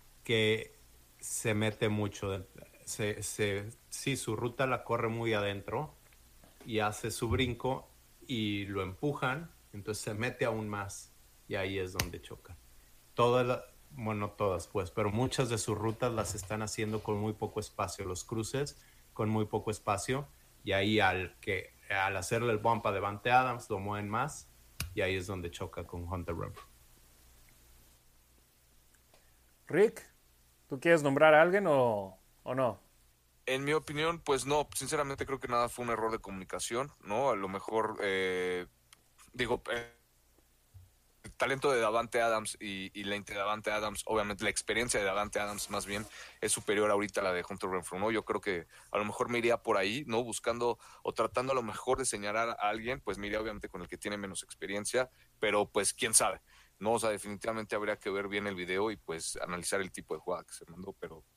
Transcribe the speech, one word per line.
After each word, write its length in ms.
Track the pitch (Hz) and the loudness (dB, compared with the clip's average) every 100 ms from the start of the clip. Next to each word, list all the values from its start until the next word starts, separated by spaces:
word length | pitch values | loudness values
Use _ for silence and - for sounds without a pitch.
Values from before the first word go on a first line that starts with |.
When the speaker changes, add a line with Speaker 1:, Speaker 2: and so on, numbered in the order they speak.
| - - | -20 -12
Speaker 1:
que 560 | - 113 107 110 - - - - - - | 0 4 4 2 -2 -16 -20 -20 -20 -14
se 360 | - - 117 | -8 -4 0
mete 340 | 107 110 104 110 | 2 2 2 2
mucho 420 | 107 104 - 101 | 2 0 -2 -4
de-, 160 | 98 92 - - - | -4 -8 -16 -20 -18
se, 380 | - - 104 107 | -10 -4 -2 -2
se, 480 | 104 - 104 101 107 - - | -6 -2 0 0 -4 -12 -14
sí, 280 | - - 135 | -6 -2 -2
su 200 | - 107 | -2 -2
ruta 300 | 120 - 131 | -2 0 0
la 180 | 123 | 0
corre 240 | - 117 117 | 0 0 2
muy 240 | 113 117 | 0 2
adentro 640 | 107 101 98 90 113 151 - - - - - - - - | 2 0 -2 -4 -4 -4 -10 -20 -20 -20 -20 -20 -18 -4
y 140 | 107 | 0
hace 300 | 104 107 113 | 0 0 -6
su 200 | - 117 | -2 0
brinco 580 | 127 127 117 127 135 - - - - - | 2 0 0 -2 -4 -6 -20 -20 -18 -6
y 400 | 123 107 101 98 | -2 0 -2 -2
lo 160 | 98 | -4
empujan, 680 | 92 95 147 139 131 131 170 - - | -4 -2 -2 0 -2 -2 -6 -16 -16
entonces 320 | 104 104 107 | -12 -6 -6
se 80 | - | -4
mete 300 | 107 123 - | -4 -4 0
aún 240 | 123 110 107 | 0 0 -2
más 460 | 104 98 - - - - - - | -4 -6 -10 -16 -20 -20 -20 -8
y 60 | |
ahí 240 | 101 95 98 | -4 -2 -2
es 140 | 92 | -2
donde 260 | 92 87 - | 0 0 -2
choca. 360 | - - - - - - - - - | -12 -16 -16 -20 -20 -20 -20 -20 -8
Todas 320 | - 120 123 123 | 4 6 6 4
la-, 180 | 123 - - - | 0 -4 -20 -18
bueno, 340 | 143 110 107 104 | -6 -4 -2 -2
no 40 | |
todas, 340 | - 104 87 - | 0 0 0 -2
pues, 240 | 107 90 | -4 -4
pero 200 | - 104 | 0 0
muchas 380 | 107 127 - 123 | 2 0 0 0
de 80 | 113 | 0
sus 220 | - 104 | -2 0
rutas 340 | 110 107 123 | -2 0 0
las 220 | 110 101 | 0 -4
están 260 | 87 - 107 | -4 -6 -6
haciendo 420 | 107 - 107 107 | -4 -4 -2 -2
con 160 | 110 107 | -2 -2
muy 140 | 107 | -2
poco 280 | 104 107 - | -2 -4 -4
espacio, 440 | - - 98 - | -6 -4 -6 -4
los 200 | 95 90 | -6 -6
cruces 540 | - 113 104 131 143 - - - - | -6 -4 -2 -4 -4 -8 -20 -20 -14
con 160 | - 107 | -4 0
muy 160 | 107 104 | 2 0
poco 240 | 110 - | -2 -2
espacio, 580 | 107 - 98 - 131 147 - - - | -4 0 -2 0 -4 -4 -14 -20 -10
y 80 | - | 0
ahí 280 | 95 104 107 | 2 4 6
al 380 | 98 92 90 - | 4 4 -2 -8
que, 340 | - 95 - - - | -4 -4 -4 -14 -4
al 280 | 98 98 98 | 0 0 0
hacerle 360 | 90 117 120 | 0 0 2
el 60 | 107 | 2
bump 260 | 117 113 107 | 2 2 2
a 60 | |
Davante 380 | 98 101 104 123 | 0 -2 -2 4
Adams, 400 | 127 127 117 - | 4 4 0 -4
lo 80 | 101 | -4
mueven 320 | 98 104 104 | -2 -4 -2
más 380 | 110 147 - - - - - 85 | -2 -2 -6 -16 -20 -18 -10 -8
y 60 | 92 | -2
ahí 160 | 92 95 | 0 0
es 100 | 90 | -2
donde 240 | 95 90 | -6 -6
choca 360 | - 90 - 85 | -8 -10 -8 -10
con 160 | 87 87 | -8 -6
Hunter 220 | 92 85 | -6 -4
Renfrow. 320 | 85 - - - - - - - - - - - - - - - - _ - _ _ _ _ _ - _ _ _ - _ _ _ _ - | -4 -6 -10 -18 -20 -20 -20 -20 -20 -20 -20 -20 -20 -20 -20 -20 -20 _ -20 _ _ _ _ _ -20 _ _ _ -20 _ _ _ _ -2
Speaker 2:
Rick, 380 | 143 220 - - _ _ _ _ _ - | 4 4 4 -18 _ _ _ _ _ -10
¿tú 100 | 135 | 0
quieres 240 | 170 170 | 6 6
nombrar 320 | 143 135 156 | 6 8 10
a 60 | 151 | 10
alguien 260 | 170 190 190 | 10 6 4
o, 520 | 139 123 104 95 - _ _ | 6 6 2 -4 -12 _ _
o 120 | - | -4
no? 240 | 131 127 101 - _ _ _ _ _ - | 0 0 0 -12 _ _ _ _ _ -2
Speaker 3:
En 180 | 131 | -2
mi 80 | 139 | 2
opinión, 480 | 156 147 147 160 170 | 0 0 -2 0 0
pues 240 | - 135 | 2 2
no, 240 | 127 147 143 | 2 0 0
sinceramente 500 | - 131 151 143 135 | -4 -2 0 0 -2
creo 160 | 127 135 | -4 -4
que 80 | 123 | 0
nada 200 | 120 120 | 2 2
fue 140 | - | 0
un 60 | 120 | -2
error 220 | 113 113 | 0 0
de 60 | 113 | 0
comunicación, 720 | 98 98 92 90 - 117 143 - | -4 -10 -8 -6 -4 -2 -4 -8
¿no? 260 | 87 107 139 | -4 0 2
A 60 | 107 | 2
lo 120 | 98 | 0
mejor, 500 | 95 - 110 107 107 | -4 -2 0 0 0
eh, 640 | 101 95 92 92 90 90 90 _ _ - _ _ - | 0 2 2 0 0 -2 -4 _ _ -20 _ _ -12
digo, 300 | 123 120 120 - | -4 0 0 0
eh, 180 | 120 117 - _ _ _ _ _ _ _ - - _ _ _ | -4 -4 -16 _ _ _ _ _ _ _ -20 -20 _ _ _
el 100 | - | -12
talento 400 | - 127 135 143 | -2 0 2 4
de 80 | 127 | 4
Davante 400 | 110 113 117 120 | 4 4 2 2
Adams 380 | 117 110 107 - | 4 2 -2 -8
y, 300 | 107 98 95 104 | -6 -6 -8 -6
y 60 | |
la 120 | 101 101 | -4 -4
inte-, 180 | 98 | -4
Davante 360 | 104 98 107 104 | -4 -2 -2 0
Adams, 320 | 107 107 104 - | -2 -2 -4 0
obviamente 380 | 110 104 98 | 0 0 0
la 60 | 101 | 0
experiencia 500 | 98 - 107 123 120 | 0 0 0 2 2
de 60 | 101 | 2
Davante 340 | 98 104 104 | 0 0 -2
Adams 300 | 104 104 - | -2 -4 -4
más 160 | 101 98 | -4 -4
bien 180 | 101 107 - - - | -4 -6 -12 -16 -4
es 100 | 107 | -2
superior 380 | - 110 101 104 | -2 2 4 6
ahorita 300 | 104 104 104 | 4 2 0
a 20 | |
la 80 | 98 | 0
de 120 | 90 87 | 0 -2
Hunter 220 | 98 98 | -6 -2
Renfrow, 280 | 92 85 92 | -4 -4 -2
¿no? 120 | 104 | 0
Yo 140 | 110 | 0
creo 180 | - 104 | 0 -2
que 240 | - 87 80 - - | -2 -4 -6 -18 -4
a 80 | - | -2
lo 60 | 107 | -2
mejor 240 | 104 117 | -2 0
me 80 | 120 | 2
iría 180 | 117 117 | 2 2
por 220 | - 101 | 4 2
ahí, 260 | 98 117 143 | 2 -2 -2
¿no? 160 | 110 | -2
Buscando 560 | 123 107 - 117 120 113 - - | 0 -2 -2 0 0 0 -6 -8
o 120 | - | -6
tratando 380 | - 110 - 131 | 0 0 2 0
a 20 | |
lo 80 | 131 | 0
mejor 340 | 113 92 - 127 | 0 -4 0 0
de 80 | |
señalar 460 | 127 107 104 107 117 | 0 -2 -2 0 -2
a 180 | 113 104 | 0 0
alguien, 320 | 110 113 135 | 0 -4 -6
pues 160 | 120 98 | -4 -4
me 120 | 101 | -2
iría 120 | 107 | -2
obviamente 300 | 110 104 107 | -4 -6 -10
con 100 | 92 | -10
el 80 | 87 | -10
que 80 | 92 | -8
tiene 220 | 104 101 | -6 -6
menos 240 | 98 95 | -6 -8
experiencia, 640 | - - 90 101 104 123 127 _ - - | -12 -10 -6 -4 0 0 0 _ -20 -2
pero 260 | 110 104 101 | 2 4 4
pues 280 | 110 98 | 2 0
quién 180 | - 117 | 0 2
sabe, 280 | 110 110 90 _ - - - | 4 4 -2 _ -20 -20 -4
¿no? 160 | 101 | 2
O 40 | 117 | 2
sea, 120 | 113 | 2
definitivamente 640 | 104 101 101 113 110 107 110 | 0 -4 -8 -4 -4 -2 -2
habría 200 | 104 104 | -2 -4
que 140 | 107 | -2
ver 160 | 98 101 | -2 -2
bien 180 | 101 104 | -2 -2
el 100 | 92 | -4
video 340 | 87 92 107 | -2 0 0
y 60 | 107 | -2
pues 400 | - 82 - - | -8 -8 -6 -6
analizar 440 | - 90 85 98 | -6 -4 -2 -2
el 120 | 92 | -2
tipo 220 | - 87 | -8 -8
de 60 | 80 | -8
jugada 240 | - 87 | -4 -6
que 100 | 80 | -6
se 100 | - - | -18 -16
mandó, 260 | 85 95 | -14 -12
pero 320 | - 85 80 - | -10 -12 -14 -20